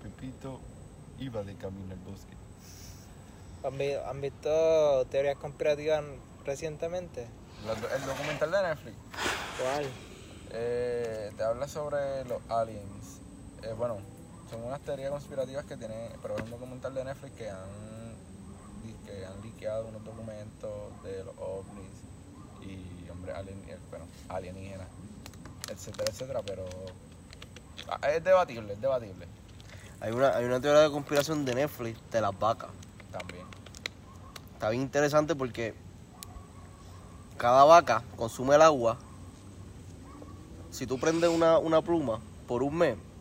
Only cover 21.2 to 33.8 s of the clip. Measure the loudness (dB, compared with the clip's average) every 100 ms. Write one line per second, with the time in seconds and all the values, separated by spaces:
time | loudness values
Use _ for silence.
21.2 | -8 -8 -6 -6 -8 -12 -14 -14 -16 -16
22.2 | -16 -16 -16 -14 -12 -10 -10 -12 -12 -10
23.2 | -8 -8 -8 -10 -12 -14 -12 -12 -12 -14
24.2 | -8 -6 -6 -10 -10 -10 -12 -14 -14 -14
25.2 | -14 -14 -14 -12 -12 -10 -12 -2 -2 -2
26.2 | -4 -4 -4 -6 -8 -8 -10 -12 -16 -18
27.2 | -18 -16 -16 -16 -16 -14 -6 0 2 2
28.2 | 8 8 8 0 -6 -2 2 2 -2 -12
29.2 | -14 -16 -18 -18 -16 -16 -16 -8 -4 4
30.2 | 6 6 2 2 8 10 10 6 2 2
31.2 | 4 2 2 2 0 0 -6 -6 -4 0
32.2 | 0 2 2 2 -4 -12 -16 -18 -12 -10
33.2 | -10 -12 -14 -14 -14 -10